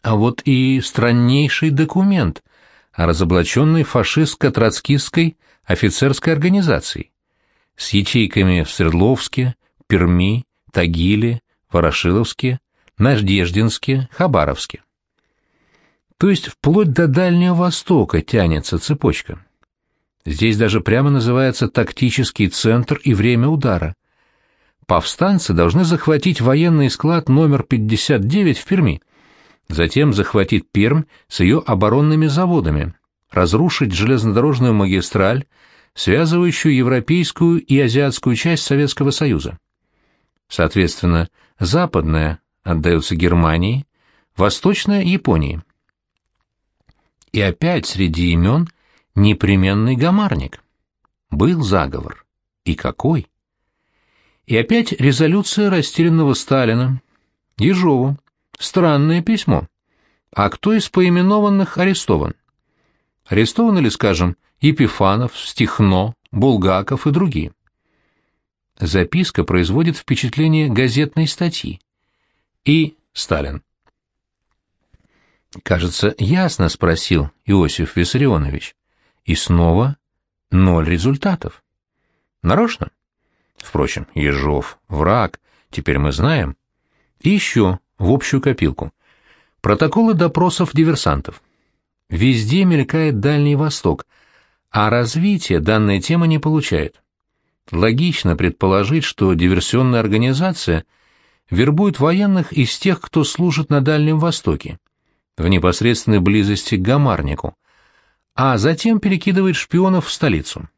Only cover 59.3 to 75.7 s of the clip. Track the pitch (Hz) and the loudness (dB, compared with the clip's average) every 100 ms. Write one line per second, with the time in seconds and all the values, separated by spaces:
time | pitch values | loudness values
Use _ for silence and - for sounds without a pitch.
59.3 | 214 - 85 - _ _ _ _ _ _ | -2 0 -2 -2 _ _ _ _ _ _
60.3 | - 101 - 202 220 - - 180 175 185 | -2 -2 -2 0 0 0 0 2 2 2
61.3 | 208 208 196 185 - 185 190 - 85 71 | 2 2 0 -2 -2 -2 -2 -2 -2 -2
62.3 | - _ _ _ _ _ _ _ _ _ | -8 _ _ _ _ _ _ _ _ _
63.3 | 98 113 - 233 190 123 - 107 85 87 | 0 0 0 2 2 0 0 -2 0 -2
64.3 | - _ _ 147 156 113 - 95 104 123 | -2 _ _ 0 2 -2 2 0 0 -2
65.3 | - - - 107 - 101 92 104 - _ | -6 -14 -4 -4 2 2 2 0 -6 _
66.3 | 101 131 113 92 92 101 135 156 147 185 | 0 2 2 2 0 -2 -4 -2 0 0
67.3 | 87 - _ _ _ _ _ _ _ _ | -2 -8 _ _ _ _ _ _ _ _
68.3 | _ _ _ _ _ 85 95 85 175 175 | _ _ _ _ _ -2 0 0 -2 -2
69.3 | - 85 90 85 117 170 156 - 117 123 | -2 -2 0 0 0 0 -4 -4 -4 -2
70.3 | 139 156 156 151 110 127 120 147 - 156 | -2 0 0 0 0 0 0 -2 -2 -4
71.3 | - 175 - - - _ _ _ _ _ | -2 -6 -6 -12 -14 _ _ _ _ _
72.3 | _ _ _ - 156 156 _ _ - - | _ _ _ 0 2 0 _ _ -14 -4
73.3 | 78 69 71 _ _ _ _ _ _ _ | -4 -4 -10 _ _ _ _ _ _ _
74.3 | _ _ _ _ _ _ _ _ _ _ | _ _ _ _ _ _ _ _ _ _
75.3 | _ _ 95 - | _ _ -18 -4